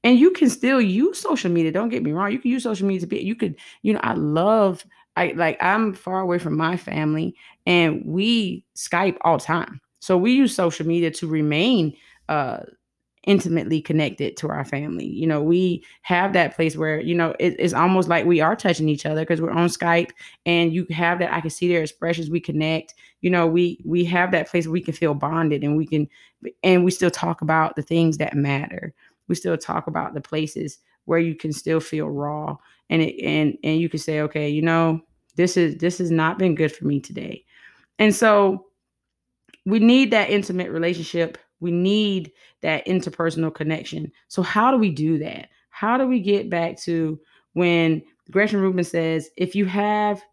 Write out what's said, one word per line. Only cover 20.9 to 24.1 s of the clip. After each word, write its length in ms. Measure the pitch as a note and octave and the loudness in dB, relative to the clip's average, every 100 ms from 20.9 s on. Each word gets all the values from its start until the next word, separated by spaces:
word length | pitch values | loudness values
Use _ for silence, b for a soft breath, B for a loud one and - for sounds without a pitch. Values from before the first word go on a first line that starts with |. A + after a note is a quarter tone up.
have 280 | D#3+ E3+ F3 | -2 0 0
that, 140 | E3+ | -2
I 80 | E3+ | -2
can 80 | D#3+ | -4
see 180 | - F3+ | -2 0
their 140 | F3 | 0
expressions, 480 | D#3 - E3 E3 D#3 | 0 -4 -4 -2 0
we 100 | E3+ | 0
connect, 540 | D#3+ D3+ D#3 D#3+ - - b b | 0 0 0 -2 -6 -20 b b
you 80 | F3+ | 0
know, 180 | F3+ E3 | 2 4
we, 320 | E3+ F3 - | 4 2 -2
we 220 | - E3+ | -2 0
have 260 | E3+ | 2